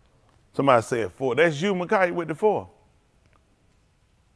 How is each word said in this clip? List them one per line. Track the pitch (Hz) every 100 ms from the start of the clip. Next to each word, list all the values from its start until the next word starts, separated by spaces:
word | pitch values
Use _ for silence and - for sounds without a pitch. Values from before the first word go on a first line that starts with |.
| _ _ _ _ _
Somebody | - 139 120
said | 110 120 95
four. | - 131 120
That's | 170 143
you, | 202
Micaiah, | 185 170 214 185
with | 175 160
the | 156
four. | 214 170 95 _ _ _ _ _ _ _ _ _ _ _ _ _ _ _ _